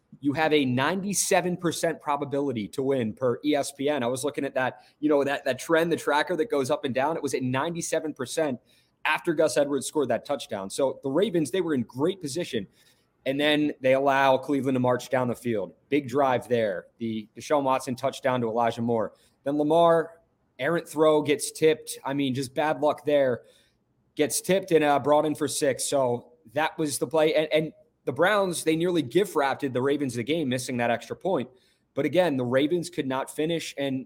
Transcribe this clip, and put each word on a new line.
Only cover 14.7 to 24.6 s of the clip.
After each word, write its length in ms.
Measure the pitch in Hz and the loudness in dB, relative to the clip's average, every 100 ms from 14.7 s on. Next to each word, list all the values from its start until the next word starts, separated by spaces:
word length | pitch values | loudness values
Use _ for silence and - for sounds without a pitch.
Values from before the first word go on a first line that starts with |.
| 131 | 0
to 60 | |
march 280 | 123 123 - | 2 0 0
down 200 | 127 123 | -2 0
the 60 | 113 | -4
field. 360 | 120 110 90 - _ | -4 -4 -4 -12 _
Big 220 | 143 135 | -2 0
drive 400 | 131 135 123 107 | 0 2 2 0
there. 380 | 120 110 87 - - | 0 0 -2 -8 -10
The 320 | 117 110 107 - | -6 -6 -10 -12
Deshaun 260 | 117 147 | -2 0
Watson 320 | 139 131 - 117 | 2 0 -2 -4
touchdown 460 | 139 - 131 127 | -4 -2 0 0
to 60 | 117 | 0
Elijah 340 | 113 120 113 | 0 0 0
Moore. 320 | 117 113 101 - _ _ 139 | 0 0 -2 -8 _ _ -4
Then 120 | 147 | 0
Lamar, 540 | 147 165 170 165 160 - _ _ _ - | 2 4 6 4 0 -8 _ _ _ -6
errant 300 | 135 170 - | -2 -2 -2
throw, 320 | 143 156 156 | 2 4 4
gets 300 | 143 139 - | 4 0 -2
tipped. 480 | - 156 151 - - | 0 2 2 -2 -10
I 120 | 131 139 | -6 -2
mean, 180 | 139 | -2
just 200 | 127 127 | -2 -4
bad 280 | 151 151 147 | -2 -2 0
luck 240 | 147 - 147 | 0 0 2
there. 380 | 147 135 117 - _ _ _ _ _ _ - | 2 2 0 -6 _ _ _ _ _ _ -2
Gets 260 | 143 - | -2 -2
tipped 300 | - 185 | 0 0